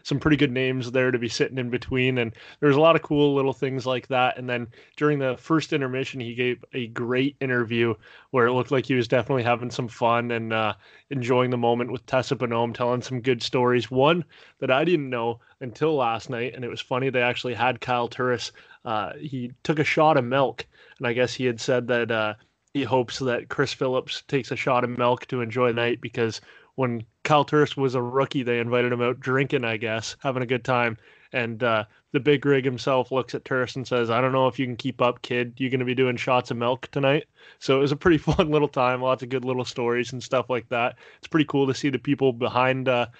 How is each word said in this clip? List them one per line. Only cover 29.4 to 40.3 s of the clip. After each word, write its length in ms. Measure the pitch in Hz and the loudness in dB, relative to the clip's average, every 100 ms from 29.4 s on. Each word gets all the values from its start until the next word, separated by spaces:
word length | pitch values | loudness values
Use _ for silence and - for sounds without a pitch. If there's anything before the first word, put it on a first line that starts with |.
| 139 139 | 2 0
I 140 | 117 110 | -2 -4
guess, 400 | 113 113 - - | -4 -6 -6 -6
having 240 | 139 127 | -4 -2
a 40 | 123 | -2
good 180 | 127 127 | -2 0
time. 320 | 123 117 117 - _ - | 0 0 -2 -14 _ -8
And, 320 | 131 117 110 | -4 -4 -2
uh, 220 | 120 110 104 _ _ | 0 0 -2 _ _
the 80 | 143 | -2
big 240 | 143 143 143 | 2 2 4
rig 180 | 135 | 2
himself 480 | 131 123 143 131 120 | 0 -2 0 0 0
looks 240 | 131 117 143 | -2 -4 -8
at 80 | |
Turris 320 | - 131 120 135 | -4 -2 -2 -6
and 100 | 117 | -2
says, 240 | 123 113 | 0 2
"I 120 | 113 | 2
don't 100 | 131 | 2
know 160 | 131 131 | 2 2
if 100 | 131 | 0
you 80 | 123 | -4
can 120 | 117 | -4
keep 240 | 135 120 | -6 0
up, 200 | 123 123 | 0 0
kid. 320 | - 123 120 120 | -4 -4 -4 -4
You 120 | 131 | -2
gonna 140 | 127 | -2
be 100 | 123 | 0
doing 220 | 123 127 123 | 0 0 0
shots 340 | 139 123 - | 0 0 0
of 60 | 120 | -2
milk 320 | 120 131 - | -2 -2 -4
tonight?" 340 | 143 135 147 - _ - - | 0 2 2 -2 _ -20 -6
So 180 | - 135 | 2 2
it 40 | |
was 100 | 139 | 2
a 60 | 143 | 2
pretty 200 | 180 156 | 4 4
<laughs> 120 | 165 | 2
fun 220 | 170 156 | 2 2
little 180 | 151 147 | 2 0
time, 320 | 139 123 127 | 0 0 0
lots 200 | 127 127 | 0 -2
of 60 | 123 | -2
good 160 | 131 | -6
little 220 | 127 127 117 | -4 -4 -4
stories 480 | - 120 120 120 | -4 -2 0 -2
and 100 | 131 | -8
stuff 260 | - | -2